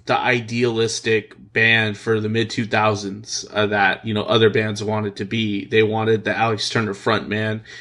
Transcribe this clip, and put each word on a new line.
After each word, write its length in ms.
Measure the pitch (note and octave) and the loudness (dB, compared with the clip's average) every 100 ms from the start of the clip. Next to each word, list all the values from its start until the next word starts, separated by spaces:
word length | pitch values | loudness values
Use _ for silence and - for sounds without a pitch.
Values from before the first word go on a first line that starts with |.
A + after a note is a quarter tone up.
the 120 | - A#2 | -2 0
idealistic 1160 | B2 B2 A2+ A#2+ A#2+ A2+ A2+ - A#2 A2 G2+ - - | 2 0 0 0 0 2 0 -2 0 0 -2 -14 -6
band 440 | A2+ A2+ A2+ G#2+ G2+ | 2 4 4 2 -2
for 240 | - A2 | -2 0
the 80 | G#2+ | 0
mid 200 | A2+ A2+ | 0 -2
two 160 | - | -2
thousands, 800 | G#2 A2 A2 G2+ G2 G2 A2 - - | -2 0 0 0 -4 -10 -8 -10 -6
uh, 140 | G#2 G#2 | -2 0
that, 400 | G#2 F#2+ F#2+ A2+ | 2 2 0 -2
you 80 | |
know, 80 | G#2 | -2
other 260 | - A2+ A2 | 2 4 4
bands 360 | G#2 G#2+ G2+ | 4 -2 -4
wanted 320 | G#2 G#2+ G#2+ G2 | -4 -2 -4 -6
to 80 | |
be. 400 | G2 A2+ A2 G2+ | -4 -2 -2 -2
They 180 | G2 A2+ | 0 4
wanted 400 | G#2+ A2 A2 A2 | 4 2 2 2
the 140 | G#2 G2+ | 0 0
Alex 340 | A2+ G#2 - | 0 0 -2
Turner 240 | A#2 G#2+ | -2 -2
frontman. 680 | G2 - G#2 C#2 G#2+ A2 A2 - - | -4 0 0 0 -4 -2 -6 -10 -20